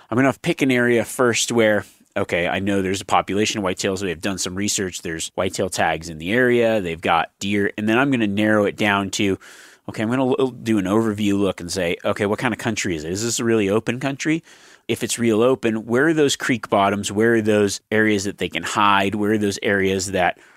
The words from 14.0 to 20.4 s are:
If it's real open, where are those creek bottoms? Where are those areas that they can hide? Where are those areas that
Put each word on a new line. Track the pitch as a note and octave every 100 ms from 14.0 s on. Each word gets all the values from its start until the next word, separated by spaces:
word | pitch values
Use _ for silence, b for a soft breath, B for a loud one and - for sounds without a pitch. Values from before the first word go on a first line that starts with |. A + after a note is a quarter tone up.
| C3+ C#3 D#3 E3 - B B B B
If | A#2
it's | A2+ -
real | A#2 G#2+
open, | B2 C3 A#2 A2 A2+
where | A#2+ D#3+
are |
those | D#3 C#3 -
creek | - A#2+ -
bottoms? | G#2 G2 G2+ G2+
Where | G#2 A#2
are | A#2
those | G#2+ G#2 G2+ - -
areas | G#2+ G#2+ G2+
that | G2 -
they | F2+
can | D#2+
hide? | - A2 G#2 G2 G2 G#2
Where | G#2
are | A2
those | G2+ G2
areas | A2+ G2+ F#2+ F#2+ F#2+
that | F#2 F2 -